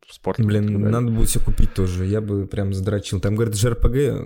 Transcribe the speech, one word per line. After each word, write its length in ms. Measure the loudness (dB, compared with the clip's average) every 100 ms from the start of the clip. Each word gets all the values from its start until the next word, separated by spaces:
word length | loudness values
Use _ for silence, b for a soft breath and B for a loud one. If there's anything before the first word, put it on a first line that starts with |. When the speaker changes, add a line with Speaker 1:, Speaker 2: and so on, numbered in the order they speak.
| _
Speaker 1:
спортом 360 | -12 -6 0 2
и 20 |
Speaker 2:
Блин, 160 | 2 0
Speaker 1:
так 60 |
далее. 160 | 0 0
Speaker 2:
надо 220 | 0 0
будет 180 | 2 2
себе 140 | 2
купить 300 | 2 4 2
тоже, 320 | 2 -2 -2 -2
я 160 | -2
бы 260 | -2 -4 -4
прям 260 | -4 -4
задрочил. 460 | -2 -2 -2 -2 -4
Там, 160 | -2 0
говорят, 200 | -2 0
Ж 100 | 0
Р 100 | 2
П 140 | 2
Г, 360 | 2 0 -2